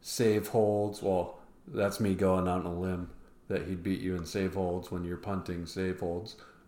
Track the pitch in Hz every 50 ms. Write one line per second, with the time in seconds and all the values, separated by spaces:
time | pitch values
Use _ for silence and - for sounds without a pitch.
0 | _ - - - 120 113 107 107 101 - - 117 107 104 104 104 104 104 101 -
1 | - 101 95 92 87 - - - - - - - - - - - 101 101 98 -
2 | 113 101 95 87 98 95 92 92 90 90 90 92 87 87 85 87 90 92 92 87
3 | 87 82 - - - - - - _ - 98 95 - 87 95 90 82 101 95 -
4 | - 92 92 90 82 78 - 104 95 95 87 98 95 90 87 90 90 - - 90
5 | 87 87 87 85 - 104 98 95 90 - 90 85 87 82 - 95 95 92 92 92
6 | - 87 85 87 101 110 - - - - - - -